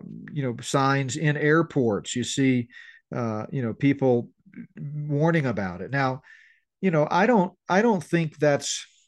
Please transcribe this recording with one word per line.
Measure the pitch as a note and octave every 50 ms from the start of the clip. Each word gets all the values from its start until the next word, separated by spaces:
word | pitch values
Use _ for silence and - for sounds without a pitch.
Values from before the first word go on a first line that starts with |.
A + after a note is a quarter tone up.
| - - A1 - - -
you | - D3
know, | C3+ B2 A#2 B2+
signs | B2+ - - C#3+ C3+ C3+ C#3 C#3 C3+ C3 -
in | - D#3+ D3+ C#3+
airports. | D3 D3 D3 D#3 E3 D#3+ - - D3 A#2+ A2+ G2+ F2 - - -
You | B2 A#2
see, | - - C#3 C3+ C3 B2+ B2 A#2+ - - - - - - - _ _ C3
uh, | B2+ A#2+ A2+ G#2+ G#2+ A2+ -
you | - C3+
know, | A#2+ A2+ G#2
people | - C#3+ C#3 C#3 C#3 C3+ C3 B2 A#2+ A#2 - _ _ _ _ - - - - _
warning | - D3+ C#3+ D3 D3 D3 D3 C#3+ C#3+ D#3+ E3+ E3 E3 C3+
about | B2+ G#2 G#2 G2 F#2 E2+ F2+
it. | F#2 A2+
Now, | C3 C#3 C3+ C3 C3 - - - - - - _ _ _ _ _ _ _
you | F#3+ F#3+
know, | E3 D3+ D3+ -
I | - F3 G3+
don't, | A#3+ B3 G3+ F3 F#3+ - _ _ -
I | F3 G3
don't | A#3 A#3+ G#3 F3
think | - - E3+ E3+ E3 D3+ - C#3+
that's | D3 D3 C#3+ C#3 - - - - - - _ _ _